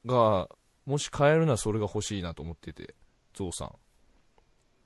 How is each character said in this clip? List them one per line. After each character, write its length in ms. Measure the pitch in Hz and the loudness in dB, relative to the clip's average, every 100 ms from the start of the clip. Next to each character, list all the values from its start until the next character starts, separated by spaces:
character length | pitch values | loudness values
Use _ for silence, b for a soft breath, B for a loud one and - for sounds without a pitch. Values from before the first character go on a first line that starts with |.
| 117 | 0
が、 420 | 123 110 101 - - _ _ - | 4 6 4 -2 -12 _ _ -6
も 120 | 143 | -4
し 120 | - | -4
買 240 | - 143 | 2 4
え 20 | 160 | 4
る 100 | 165 | 4
な 80 | |
ら 40 | 113 | 0
そ 120 | 110 | 0
れ 60 | 107 | -2
が 40 | |
欲 180 | 104 107 | -2 -4
し 160 | - 101 | -6 -6
い 40 | |
な 120 | 87 | -8
と 80 | 80 | -8
思 120 | 78 | -12
っ 20 | 82 | -12
て 160 | - | -14
て、 240 | - - - _ _ _ | -16 -18 -20 _ _ _
ゾ 160 | - 95 | -10 -8
ウ 20 | |
さ 140 | - - | -8 -12
ん。 100 | - _ _ _ _ _ _ _ _ _ _ | -14 _ _ _ _ _ _ _ _ _ _